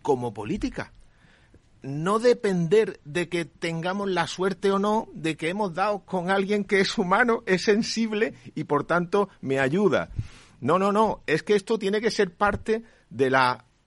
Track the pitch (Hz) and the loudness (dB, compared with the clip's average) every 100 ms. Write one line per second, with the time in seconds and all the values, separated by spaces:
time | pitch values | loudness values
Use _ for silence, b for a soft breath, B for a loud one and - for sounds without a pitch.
0 | - 131 123 113 107 - 269 - 107 - | -2 -2 -2 -8 -6 -6 -6 -8 -12 -14
1 | - b b b b b _ _ 135 143 | -20 b b b b b _ _ -10 -6
2 | 170 214 247 240 208 185 165 208 202 - | -2 2 2 2 2 0 2 2 2 -4
3 | 147 156 170 175 165 - 170 165 175 202 | -8 -6 -4 -4 -6 -6 -6 -4 -4 -4
4 | 202 175 156 - 190 185 196 196 208 214 | -2 -2 -2 -2 -2 0 0 2 2 0
5 | - - 156 151 160 196 202 160 208 208 | -2 -6 -4 -2 -4 -2 -4 -2 -2 -2
6 | - 185 175 196 196 208 196 196 190 - | -4 -4 0 0 0 -2 0 2 2 0
7 | 180 196 247 233 - 180 226 208 - - | 2 2 2 0 0 0 2 2 0 -2
8 | 226 214 240 - B - 151 147 - 170 | -2 -2 -2 -4 B -8 -2 -2 0 -2
9 | 175 202 196 B 127 135 135 160 196 113 | 0 0 0 B -2 0 2 4 4 2
10 | 82 B B B B B 120 180 196 208 | 0 B B B B B 0 2 2 2
11 | 214 - - 156 - 208 190 226 196 214 | 2 0 -2 -2 2 0 0 -2 0 0
12 | 220 - 196 - 208 202 - 220 226 b | 0 0 -2 0 0 0 -2 -4 -6 b
13 | b 110 131 131 127 117 _ _ | b -2 2 4 4 0 _ _